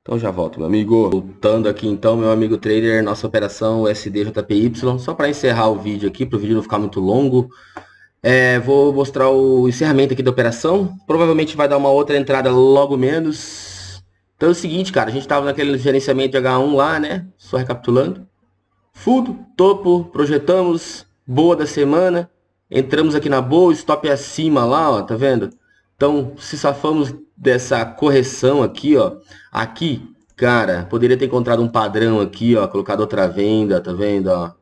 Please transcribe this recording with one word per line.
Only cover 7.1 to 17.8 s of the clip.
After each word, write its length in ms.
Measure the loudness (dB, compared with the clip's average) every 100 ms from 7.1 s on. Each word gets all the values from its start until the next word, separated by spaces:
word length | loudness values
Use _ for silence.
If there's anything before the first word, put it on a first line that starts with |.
| 2 2 0 -2 -8 _ -20 -20 _ _ _
É, 360 | 0 2 4 2
vou 340 | 2 2 4
mostrar 380 | 2 -2 0 2
o 380 | 4 4 4 2
encerramento 440 | 0 0 2 2
aqui 100 | 0
da 80 | -2
operação. 640 | 0 -2 0 0 0 -2 -6 _
Provavelmente 500 | 0 2 2 0 0
vai 100 | 0
dar 120 | 2
uma 100 | 4
outra 300 | 2 2 0
entrada 320 | 0 0 2
logo 480 | 4 6 6 4 2
menos. 1040 | 0 0 -2 -6 -10 -16 -18 -18 -18 -20 _ _ _ _
Então 140 | 0
é 20 |
o 20 |
seguinte, 380 | 0 -2 -6 -4
cara, 160 | -2 -2
a 40 |
gente 140 | -4 -2
tava 200 | -2 -2
naquele 320 | -2 -2 0
gerenciamento 540 | 2 0 2 0 0
de 40 | 0
H 220 | 0 0
um 180 | 2 2
lá, 240 | 2 0
né? 260 | -4 -6 -10 _
Só 180 | -8 -6
recapitulando. 680 | -4 -6